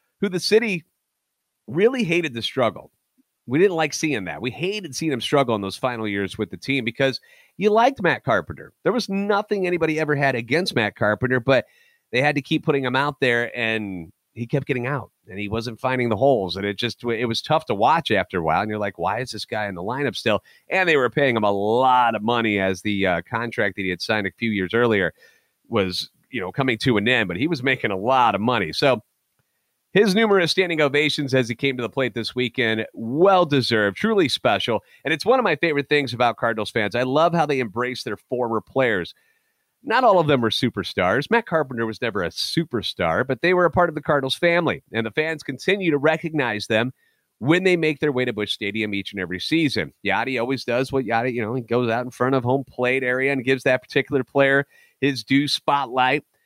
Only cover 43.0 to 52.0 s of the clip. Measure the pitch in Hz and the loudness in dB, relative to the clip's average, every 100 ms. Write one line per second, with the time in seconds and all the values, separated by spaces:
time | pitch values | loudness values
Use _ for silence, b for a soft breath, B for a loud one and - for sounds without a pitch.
43 | 85 87 131 127 170 180 170 190 170 151 | 0 0 0 -2 0 2 2 2 0 -2
44 | 151 143 135 - 170 170 151 87 - 110 | -2 0 0 0 2 2 0 -4 -6 -4
45 | 113 156 156 156 - 131 - 202 180 143 | -4 -2 -4 -4 -8 -6 -2 0 0 2
46 | 151 160 170 156 123 104 - 110 123 - | 2 0 -2 -2 -2 -4 0 0 0 -6
47 | _ _ _ - 123 175 185 180 156 143 | _ _ _ -6 0 2 2 2 0 0
48 | 151 127 123 107 104 - 101 110 107 101 | -2 0 -2 -2 -4 -4 -6 -4 -4 -4
49 | - 98 87 90 - 165 147 92 73 _ | -8 -8 -6 -6 -2 0 0 -2 -6 _
50 | 98 98 123 123 120 131 - 120 131 135 | -4 -2 -2 -4 -2 -4 -2 -2 0 -2
51 | 113 113 127 120 107 131 110 120 120 113 | 0 -2 0 -2 -4 -4 -2 0 0 -2